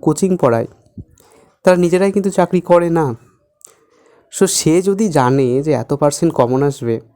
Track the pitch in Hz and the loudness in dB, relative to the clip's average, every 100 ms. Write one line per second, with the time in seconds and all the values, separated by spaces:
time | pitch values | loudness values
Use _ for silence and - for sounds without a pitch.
0 | 147 151 190 185 165 117 113 - _ - | -2 0 0 2 2 0 -4 -12 _ -20
1 | - _ _ _ _ _ - 180 175 180 | -20 _ _ _ _ _ 0 2 2 2
2 | 196 196 196 185 175 180 - 175 170 165 | 0 0 -2 0 0 0 2 2 4 0
3 | 147 113 _ _ _ _ - _ _ _ | -2 -4 _ _ _ _ -20 _ _ _
4 | _ _ _ - 190 - - 165 190 196 | _ _ _ -4 -2 0 0 0 0 -2
5 | 220 151 127 135 131 127 147 135 113 143 | 0 0 2 2 0 0 -2 -2 -2 -2
6 | 147 147 170 160 120 127 143 143 117 113 | -2 0 -4 0 0 2 -2 -2 -6 -6
7 | - | -8